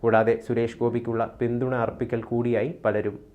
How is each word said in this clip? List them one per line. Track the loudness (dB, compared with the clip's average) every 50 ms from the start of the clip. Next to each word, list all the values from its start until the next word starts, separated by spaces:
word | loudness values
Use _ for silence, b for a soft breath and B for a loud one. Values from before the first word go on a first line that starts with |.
| 2
കൂടാതെ | 6 6 6 6 6 2 0 0
സുരേഷ് | -2 0 0 0 -2 -2 -2
ഗോപിക്കുള്ള | -2 0 0 -2 -4 -2 -2 -2 -2 -4 -2 -4
പിന്തുണ | -2 -2 0 0 -2 0 0 0 0
അർപ്പിക്കൽ | -2 -2 -4 -4 -4 -4 -4 -4 -2
കൂടിയായി | -2 0 0 2 2 0 0 -2 -4 -2 -2
പലരും | -2 0 0 -2 -2 -6 -8 -16 -20 -20